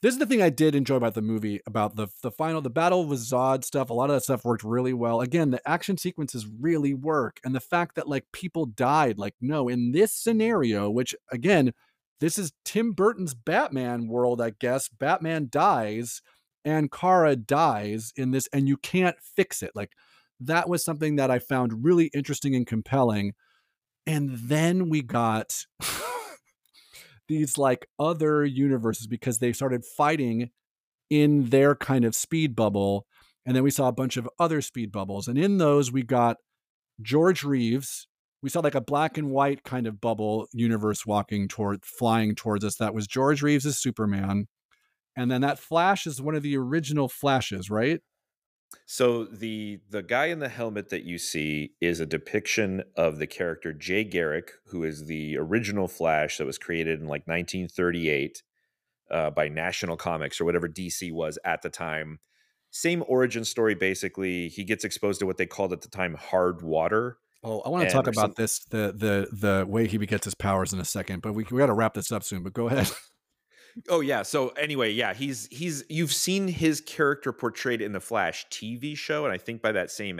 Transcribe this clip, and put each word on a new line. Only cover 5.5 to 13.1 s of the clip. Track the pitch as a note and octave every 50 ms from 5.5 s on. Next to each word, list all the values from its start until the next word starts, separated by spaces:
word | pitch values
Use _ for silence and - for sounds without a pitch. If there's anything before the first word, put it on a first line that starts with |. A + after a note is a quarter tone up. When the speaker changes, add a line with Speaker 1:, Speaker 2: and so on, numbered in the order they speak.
Speaker 1:
the | B2 A#2+ -
action | C#3+ D#3 E3 - - G3
sequences | E3 - F3+ F3 - D3+ C3+ - B2 G#2+ G#2+
really | G#2+ A2 B2+ E3 E3+ D#3 C#3+ C#3 C#3
work. | C3 C3 D#3 D#3 D3+ B2 G#2+ - - -
And | B2+ C3
the | C3
fact | - - - F3 F3 - -
that, | - - C#3+
like, | C#3 C3+ - _
people | - - - F3+ - E3 D#3+
died, | B2+ G#2+ - C3 B2+ C#3+ D#3+ D3+ B2+ G#2+ G2+
like, | G2+ G2+ - _
no, | A#2+ C3 D3+ D3+ C3 A#2+
in | B2 B2 A#2+ A#2+
this | B2 E3 G#3 A3
scenario, | - - - A3+ A#3 A3 A3 A3+ A#3 G3 C#3 A#2 G#2+ G2+ G2+ G#2
which, | G#2 A#2+ C3 - - - _ _
again, | C3+ A#2+ A#2 F3 G#3 E3+ C3+ B2 A2+ - _ _ _ _ _ _ _ _
this | D3 E3 - -
is | G3 D3+ - _ _
Tim | - - G#3 A3+ A#3 G3+
Burton's | D3+ F#3+ G#3+